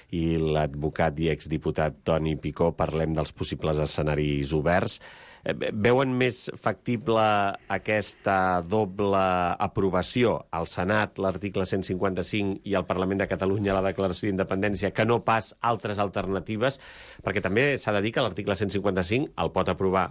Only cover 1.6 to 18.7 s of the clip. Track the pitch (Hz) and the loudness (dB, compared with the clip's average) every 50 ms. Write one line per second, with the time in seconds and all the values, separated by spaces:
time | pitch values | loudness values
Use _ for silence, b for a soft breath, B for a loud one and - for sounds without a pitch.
1.6 | - 80 76 - 78 76 73 - _ - 82 80 78 80 78 71 - 78 73 - | -2 -2 0 0 0 -2 -2 -4 _ 0 0 2 2 0 -2 -2 -4 -6 -2 0
2.6 | 85 82 73 - 82 76 76 80 80 78 80 78 76 - - - 92 - 82 69 | 0 0 2 0 -2 -2 0 0 0 0 0 -2 -2 -4 -6 -6 -6 -6 -4 -4
3.6 | - 80 78 76 76 76 - - 76 76 76 76 76 73 73 71 69 69 78 78 | -2 0 0 0 0 0 -2 -2 0 0 0 0 0 0 0 0 -2 0 -2 0
4.6 | 71 82 90 92 - - - - B B B B B B B B - - - - | 2 2 2 2 0 -2 -4 -8 B B B B B B B B -6 -6 -4 -4
5.6 | - - - 110 104 120 123 131 139 131 127 123 127 123 107 - - - - - | -4 -4 -2 0 2 4 4 4 4 2 2 2 0 0 0 -4 -8 -10 -12 -4
6.6 | - 113 101 - _ - 123 107 - 113 113 110 110 107 104 101 101 98 95 - | -4 -4 -4 -2 _ -4 -4 -2 0 2 4 4 4 4 4 4 2 0 -2 -6
7.6 | - - 98 92 - - 107 107 101 - - - - 101 98 95 92 92 90 90 | -6 -4 -4 -4 0 0 0 0 0 -4 -8 -4 0 2 2 4 4 4 2 0
8.6 | 85 85 104 110 110 92 92 101 104 101 98 95 95 92 90 90 87 87 95 - | 0 0 0 0 0 0 0 0 0 2 4 4 4 4 2 2 2 0 0 0
9.6 | 104 92 - - 95 95 87 90 87 - - 123 120 107 87 - - - - 82 | -2 -2 0 0 2 2 2 2 0 0 0 2 2 4 2 0 -2 -6 -4 -4
10.6 | 85 - - - 90 95 107 107 104 - - - 98 95 90 90 104 101 92 101 | -4 -4 -2 -2 0 2 2 2 0 0 -2 -2 -2 -2 -2 -2 -6 -4 -2 -2
11.6 | 92 - - 98 90 - 95 90 98 98 92 92 87 - - 107 101 98 98 - | -2 0 -2 -2 -2 -2 -2 0 0 0 0 -2 -4 -2 -2 -2 0 -2 -2 -4
12.6 | - 101 98 95 87 - 92 90 92 92 98 95 98 90 95 92 95 95 98 110 | -4 -2 0 0 0 0 -2 0 0 0 0 0 0 -2 -2 0 0 0 0 2
13.6 | 101 98 95 95 95 98 92 - 98 92 90 - - 104 95 92 95 - 95 95 | 0 0 2 2 0 0 0 0 0 -2 -2 -2 -2 -2 0 0 0 0 0 0
14.6 | 101 104 104 90 101 95 - - - 113 120 113 - - 113 110 - - - - | 0 0 0 0 -2 -2 0 0 2 2 2 2 2 2 0 0 0 -4 -8 -4
15.6 | - 117 117 104 - 107 104 101 101 98 - 104 92 92 95 95 - - 110 104 | -2 0 0 0 -2 -4 -2 -2 -2 -2 -2 -4 -2 -2 -2 -2 -2 -4 -2 0
16.6 | 117 139 135 B B B B B B B B B - 98 95 101 - - 95 113 | 0 0 -2 B B B B B B B B B -4 -2 -2 0 0 0 2 2
17.6 | 135 143 139 117 - 110 104 101 98 - 113 156 131 107 90 107 98 101 98 - | 2 2 2 0 0 0 0 0 0 0 0 0 0 0 -2 -2 -2 -2 0 0
18.6 | 107 98 | 0 0